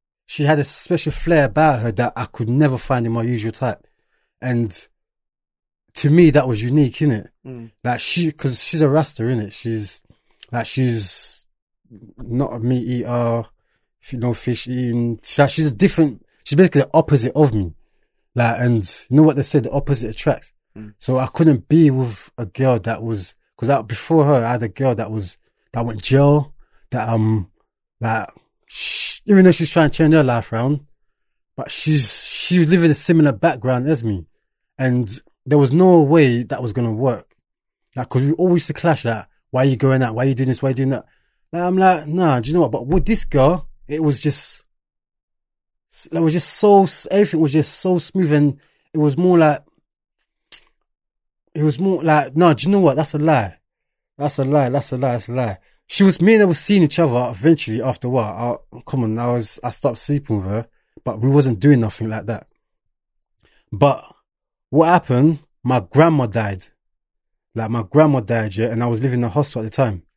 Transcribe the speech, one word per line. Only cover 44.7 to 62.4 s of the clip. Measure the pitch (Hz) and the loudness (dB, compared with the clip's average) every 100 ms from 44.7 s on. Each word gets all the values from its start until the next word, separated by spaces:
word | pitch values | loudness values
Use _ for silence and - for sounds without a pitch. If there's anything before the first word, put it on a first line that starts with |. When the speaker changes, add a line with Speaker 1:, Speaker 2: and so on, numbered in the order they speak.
| _ _ _ _ _ _ _ _ _ _ _ _ - - | _ _ _ _ _ _ _ _ _ _ _ _ -20 -10
Speaker 1:
it | 165 | -2
was | 160 | 0
just | 165 - - | 0 -4 0
so | 208 202 | 4 6
s-, | 190 - - | 4 -2 -4
everything | 196 208 160 | 0 2 2
was | 156 | 2
just | 151 143 - | 2 -2 -4
so | 185 175 | -2 -2
smooth, | - 190 165 | -2 -2 0
and | 147 147 143 _ _ _ | 2 2 0 _ _ _
it | 160 | 0
was | 151 139 | 0 2
more | 180 175 | 2 4
like, | 156 143 _ _ _ _ _ _ _ _ - - _ _ _ _ _ _ _ _ _ | 4 2 _ _ _ _ _ _ _ _ -18 -18 _ _ _ _ _ _ _ _ _
it | 156 | -2
was | 151 127 | -2 0
more | 190 175 | 0 0
like, | 156 151 127 143 | 2 0 0 2
"No, | 175 | 2
do | 147 165 | 2 2
you | |
know | 196 | 2
what? | 170 135 | 2 2
That's | 147 | -2
a | 147 | -2
lie. | 156 139 101 - _ _ _ _ _ - | 0 0 0 -10 _ _ _ _ _ -8
That's | 147 147 | -6 -2
a | |
lie. | 131 147 127 | 0 2 2
That's | 135 - | -2 -4
a | 127 | -4
lie. | 131 | -4
That's | 120 110 | -4 -6
a | |
lie." | 123 117 92 _ _ - | -6 -4 -6 _ _ -4
She | - | 2
was, | 196 - | 2 4
me | 180 | 4
and | 220 | 6
her | 196 | 4
was | 151 | 2
seeing | - 202 | 0 2
each | 156 - | 2 2
other | 156 120 123 | 0 0 -4
eventually | 104 147 160 - 113 | -2 2 2 0 -6
after | 131 120 123 | -4 -6 -4
a | |
while. | 127 104 95 120 - _ | -2 -4 -4 -6 -6 _
I, | - - | -20 -8
come | 135 113 | -4 -2
on, | 110 | -2
I | 120 | -2
was, | 120 110 - | -4 -6 -10
I | 123 | -10
stopped | - 139 113 | -4 -6 -6
sleeping | - 143 143 107 | -4 -6 -2 -6
with | 95 | -4
her, | 107 113 _ _ - - | -6 -8 _ _ -14 -10
but | 110 | -2
we | 127 | 2
wasn't | 143 131 104 | 2 2 2
doing | 143 135 | 4 4
nothing | 110 - 110 | 2 -4 -8
like | 110 101 | -8 -8
that. | 113 | -10